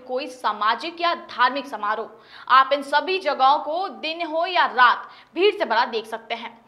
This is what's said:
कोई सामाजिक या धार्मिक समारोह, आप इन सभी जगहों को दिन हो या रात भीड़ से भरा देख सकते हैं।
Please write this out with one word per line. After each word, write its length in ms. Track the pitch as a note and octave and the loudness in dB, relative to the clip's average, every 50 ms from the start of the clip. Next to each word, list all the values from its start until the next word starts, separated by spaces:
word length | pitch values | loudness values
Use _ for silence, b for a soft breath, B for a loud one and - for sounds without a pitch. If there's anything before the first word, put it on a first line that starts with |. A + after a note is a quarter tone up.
| B3+ | -8
कोई 200 | - B3+ B3+ D4 D4+ | -8 -6 -6 -6 -8
सामाजिक 720 | - - - A3 G#3+ G#3 G#3 G#3+ A#3 A#3 - E4+ E4+ - | -10 -6 -4 -2 0 2 2 2 2 0 -4 -8 -6 -2
या 120 | E4+ E4+ E4 | -2 -2 -2
धार्मिक 520 | - - - - - A#3+ C4 C4 C#4+ C4+ | -2 -8 -6 -2 2 2 2 2 -2 -8
समारोह, 400 | C#4+ C#4 A#3+ G#3 G#3 G#3+ F#3+ - - - B B B B B B B | -8 -8 -6 -4 -4 -4 -4 -6 -10 -14 B B B B B B B
आप 220 | - C4 C4+ C4 C#4 | 6 6 6 6 2
इन 80 | D4 C#4 | -2 -2
सभी 360 | C#4+ D4 D4 C#4+ F4 F#4+ F#4+ | 0 -2 0 0 0 -4 -2
जगहों 400 | - D4 C4+ B3+ C4 C4+ D4 D4+ | -2 -2 0 2 4 4 4 2
को 280 | D4 D4 D#4 F4 G4 F#4 B3 G#3+ | 0 -4 -4 -4 -6 -6 -8 -8
दिन 220 | A#3 D#4 D#4+ E4+ E4+ | -8 -8 -6 -6 -6
हो 220 | D4+ D#4 D#4+ E4+ | -6 -4 -4 -2
या 200 | F#4 F4+ E4+ C#4+ | 0 2 2 0
रात 400 | A#3+ G#3 A#3+ B3 A#3 G#3 - - B B B B B B | 2 4 4 4 4 4 0 -6 B B B B B B
भीड़ 180 | E4 F#4 G#4 - | 0 2 2 2
से 120 | - - | 0 -2
भरा 200 | A3+ A#3 A3+ B3+ | 0 0 0 0
देख 180 | B3 A3+ G#3+ G#3+ | 0 -2 -8 -8
सकते 280 | - A#3 A3 - - A#3 | -8 -12 -12 -10 -10 -10
हैं। 220 | A3+ A#3 - - - _ | -10 -10 -14 -16 -20 _